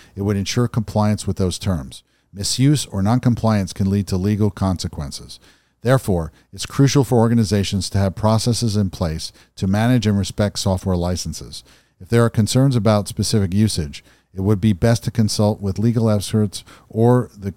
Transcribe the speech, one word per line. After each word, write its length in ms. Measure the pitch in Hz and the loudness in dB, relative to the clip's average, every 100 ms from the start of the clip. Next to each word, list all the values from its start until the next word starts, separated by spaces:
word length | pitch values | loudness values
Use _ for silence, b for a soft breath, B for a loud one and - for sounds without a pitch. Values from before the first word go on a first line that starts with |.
| B | B
it 80 | 98 | -4
would 140 | 101 101 | -2 -2
ensure 320 | 95 - 120 | -2 0 0
compliance 580 | - 107 107 107 104 95 | -2 -2 0 0 0 -4
with 120 | 92 | -2
those 200 | 92 - | -2 -2
terms. 460 | - 85 65 - _ _ _ | -4 -4 -6 -16 _ _ _
Misuse 540 | 95 98 - 135 147 - | -8 -6 0 2 2 -2
or 160 | 98 | -2
noncompliance 720 | 101 123 123 113 113 104 92 | 0 2 2 0 2 0 -2
can 180 | - 98 | -2 0
lead 160 | 101 95 | 0 0
to 80 | 95 | -2
legal 340 | 98 104 107 | 0 0 0
consequences. 880 | - 95 87 92 - 73 - - - b b b b | 0 -2 -2 -6 -8 -12 -12 -18 -20 b b b b
Therefore, 520 | 117 131 - 87 80 b b | 0 0 2 -2 -4 b b
it's 140 | - - | -14 -6
crucial 360 | - 139 143 | 2 4 4
for 160 | 123 123 | 2 2
organizations 720 | 117 117 101 101 95 98 - | 4 2 2 0 0 -2 -2
to 80 | 98 | 0
have 160 | 98 | 0
processes 600 | - 107 110 123 113 117 104 | 0 0 0 0 -2 0 0
in 140 | 95 | -2
place 420 | - 85 80 - b b - | -2 -4 -4 -10 b b -6
to 100 | 95 | -2
manage 400 | 101 117 127 107 | 0 2 2 2
and 120 | 101 | 0
respect 400 | 92 - 101 - | 0 -2 -2 -2
software 380 | 101 92 98 90 | -2 -2 0 0
licenses. 680 | 87 87 82 78 62 76 - b b b | 0 -4 -6 -10 -12 -18 -20 b b b
If 80 | 92 | 0
there 160 | 117 | 2
are 60 | 117 | 2
concerns 440 | - 104 127 139 | 2 2 4 2
about 320 | 123 107 104 92 | 4 4 2 0
specific 480 | - 104 113 95 | -4 -2 0 0
usage, 480 | 98 107 - 73 71 - b b | 2 0 0 -6 -8 -20 b b
it 60 | 92 | -4
would 200 | 95 104 | 0 2
be 120 | 107 | 2
best 320 | 92 117 117 | 2 2 0
to 80 | - | -2
consult 480 | 117 107 - 104 107 | 0 0 2 0 0
with 180 | 98 95 | -4 -2
legal 320 | 117 117 113 | 0 2 2
experts 540 | 104 - 110 104 - - B B | 0 0 0 0 -4 -16 B B
or 420 | 107 117 123 113 104 | 2 4 4 0 -8
the 160 | 98 | -10